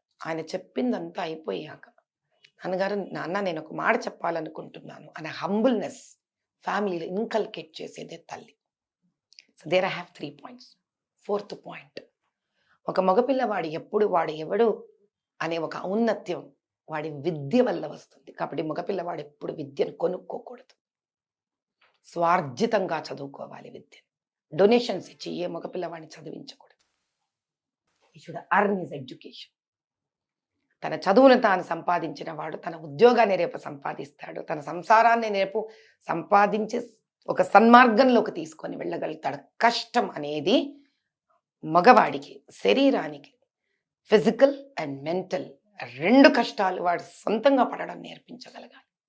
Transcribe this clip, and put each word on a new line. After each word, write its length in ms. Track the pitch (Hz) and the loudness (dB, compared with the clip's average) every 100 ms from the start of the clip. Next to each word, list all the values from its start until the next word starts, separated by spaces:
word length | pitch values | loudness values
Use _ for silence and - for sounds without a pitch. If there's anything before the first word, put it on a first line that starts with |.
| _ _ 151 | _ _ -10
ఆయన 140 | 160 | -8
చెప్పిందంతా 800 | 160 185 - - 247 202 170 196 | -8 -12 -10 -6 -4 -4 -6 -8
అయిపోయాక, 640 | 170 160 160 185 156 - - | -8 -8 -8 -8 -10 -18 -20
"నాన్నగారు, 1080 | _ _ _ _ _ _ _ 170 185 196 | _ _ _ _ _ _ _ -8 -4 -2
నాన్న 460 | 202 180 156 151 196 | -4 -8 -8 -6 -4
నేను 220 | 196 156 | -4 -6
ఒక 100 | 151 | -10
మాట 240 | 160 160 247 | -6 0 0
చెప్పాలనుకుంటున్నాను" 1160 | 233 - 170 165 156 - 170 165 151 - 151 - | -2 -8 -6 -6 -8 -12 -16 -18 -20 -20 -20 -14
అనే 120 | 156 | -12
హంబుల్నెస్ 920 | - 165 208 247 220 147 - - _ _ _ _ _ | -8 -4 0 2 0 -4 -12 -20 _ _ _ _ _
ఫ్యామిలీలో 460 | - 190 208 175 160 | -6 -4 -4 -6 -8
ఇన్కల్కేట్ 760 | 185 226 220 - 175 160 - | -8 -4 -4 -4 -10 -16 -16
చేసేదే 420 | 165 - 156 165 _ | -16 -14 -16 -18 _
తల్లి. 240 | - - _ _ _ _ _ _ _ _ - _ | -18 -18 _ _ _ _ _ _ _ _ -20 _
So 220 | _ 151 | _ -2
there 120 | 180 | 0
I 60 | 185 | 0
have 280 | 165 175 - | -6 -14 -14
three 140 | 147 - | -14 -14
points. 240 | - - - _ _ _ _ _ | -20 -20 -20 _ _ _ _ _
ఫోర్త్ 360 | - 202 - - 170 | -6 -6 -6 -16 -16
పాయింట్, 340 | 165 143 - - _ _ _ _ _ _ _ - | -20 -18 -20 -20 _ _ _ _ _ _ _ -6
ఒక 120 | 170 | 0
మగపిల్లవాడు 640 | 190 185 240 262 233 202 160 | 2 4 2 0 0 -4 -6
ఎప్పుడు 400 | 156 - 214 208 | -8 -4 0 2
వాడు 240 | 180 160 | 2 0
ఎవడు 580 | 156 160 202 226 - - _ _ _ _ - | -4 -6 0 2 0 -8 _ _ _ _ -10
అనే 160 | 160 165 | -6 -4
ఒక 240 | 156 - | -6 -8
ఔన్నత్యం 680 | 180 208 233 202 - 151 - _ _ _ - | -4 0 0 -2 -4 -8 -10 _ _ _ -10
వాడి 220 | 156 156 | -8 -8
విద్య 520 | 147 147 156 139 240 | -6 -6 -4 -2 2
వల్ల 240 | 247 170 151 | 2 0 -6
వస్తుంది. 460 | - - _ - | -12 -20 _ -20
కాబట్టి 300 | - 165 143 | -8 -8 -4
మగపిల్లవాడు 580 | 160 151 175 185 175 165 | -6 -6 -6 -6 -6 -8
ఎప్పుడు 320 | 147 _ 170 | -12 _ -12
విద్యను 400 | 156 135 135 156 | -10 -12 -4 -4
కొనుక్కోకూడదు, 800 | - 170 180 - - - 247 _ _ _ _ _ _ _ _ _ _ _ _ _ _ | -2 -4 -4 -10 -14 -14 -20 _ _ _ _ _ _ _ _ _ _ _ _ _ _
స్వార్జితంగా 960 | - 170 170 180 143 120 226 208 180 156 - | -14 -2 2 2 0 -2 0 0 -2 -6 -8
చదువుకోవాలి 560 | 135 139 - - - - | -12 -12 -14 -16 -16 -18
విద్యను. 840 | - - _ _ _ _ _ _ 156 | -20 -20 _ _ _ _ _ _ 2
డొనేషన్స్ 540 | 202 240 240 185 - | 4 4 2 -6 -8
ఇచ్చి 220 | - 170 | -16 -12
ఏ 140 | 165 180 | -8 -8
మగపిల్లవాడిని 760 | 170 165 185 170 165 156 - | -8 -10 -10 -10 -10 -18 -20
చదివించకూడదు. 520 | 151 - - - _ _ _ _ _ _ _ _ _ _ _ _ _ _ _ 156 | -16 -16 -18 -20 _ _ _ _ _ _ _ _ _ _ _ _ _ _ _ -20
He 40 | |
should 400 | - 165 - 185 | -16 -14 -2 2
earn 180 | 202 202 | 2 0
his 140 | 151 | -6
education. 580 | 143 127 - - - - _ _ _ _ _ _ _ _ _ _ _ _ _ | -12 -14 -18 -20 -20 -20 _ _ _ _ _ _ _ _ _ _ _ _ _
తన 100 | 156 | -10
చదువును 460 | 156 190 196 269 240 | -6 2 8 8 8
తాను 220 | 220 185 | 4 0
సంపాదించిన 720 | 160 165 160 175 160 143 165 | -2 -6 -2 -2 -2 -10 -12
వాడు 240 | 156 156 - | -10 -10 -10
తన 200 | 180 165 | -12 -14
ఉద్యోగాన్ని 600 | 156 143 233 233 220 185 | -12 6 6 8 4 2
రేపు 220 | 170 - | -2 -4
సంపాదిస్తాడు, 840 | 143 143 151 156 143 _ - 160 | -12 -10 -10 -10 -14 _ -16 -14
తన 180 | - 160 | -8 -8
సంసారాన్ని 680 | 147 170 165 226 233 233 220 | -8 -8 4 6 6 4 0
రేపు 420 | 202 190 220 214 - _ _ - | -2 -2 -4 -8 -14 _ _ -6
సంపాదించి 800 | 165 160 202 208 208 214 240 - _ _ _ - | -6 2 4 4 2 -4 -6 -8 _ _ _ -8
ఒక 140 | - | -2
సన్మార్గంలోకి 880 | 180 - 226 240 254 214 262 247 - | 6 8 10 10 10 6 6 4 2
తీసుకొని 460 | 185 156 - 165 - | -6 -12 -12 -14 -10
వెళ్ళగలుగుతాడు. 600 | 170 170 160 156 143 139 | -8 -6 -8 -6 -8 -8
కష్టం 760 | - - 233 240 - 240 196 | -14 0 2 2 -2 -2 -2
అనేది 680 | 156 147 151 147 262 277 - _ _ _ _ _ _ _ _ | -6 -6 -4 2 2 0 -10 _ _ _ _ _ _ _ _
మగవాడికి 800 | 156 165 196 233 151 139 - - _ | 0 4 8 8 6 -2 -12 -20 _
శరీరానికి, 800 | - 190 220 277 233 156 143 - _ _ _ _ _ _ _ - | -6 0 4 4 2 -4 -12 -20 _ _ _ _ _ _ _ 2
physical 380 | 202 220 226 277 277 - - | 2 4 4 2 2 -10 -10
and 240 | 151 135 143 | -8 -8 -4
mental 360 | 185 180 165 135 - _ - 123 | -4 -4 -8 -8 -16 _ -16 -16
రెండు 340 | 120 170 262 302 | -4 4 8 8
కష్టాలు 540 | 262 - - 190 180 | 8 0 -2 -4 -2
వాడు 200 | 175 170 | -2 -4
సొంతంగా 640 | - - - 214 277 269 | -6 -10 -2 2 2 2
పడడం 380 | 226 - 175 175 | 0 -2 -10 -12
నేర్పించగలగాలి. 840 | - - _ - - - - - _ _ | -16 -20 _ -20 -20 -20 -20 -20 _ _